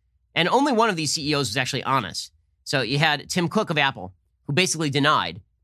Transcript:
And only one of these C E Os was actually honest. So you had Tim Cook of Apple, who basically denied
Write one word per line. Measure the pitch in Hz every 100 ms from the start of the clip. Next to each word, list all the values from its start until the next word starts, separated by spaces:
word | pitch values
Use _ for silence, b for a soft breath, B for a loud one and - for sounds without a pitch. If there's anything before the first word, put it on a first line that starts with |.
| _ _ _ -
And | 170
only | 240 294
one | 220 226
of | 170
these | 147
C | - 143
E |
Os | 143 120
was | 123
actually | 123 135
honest. | - 135 95 - - _ _ _
So | - 135
you | 113 143
had | 160 147 -
Tim | 180 165
Cook | 214 214
of | 156
Apple, | 139 123 92 - _ _ -
who |
basically | 143 185 156 156
denied | 143 143 139 87 90 - _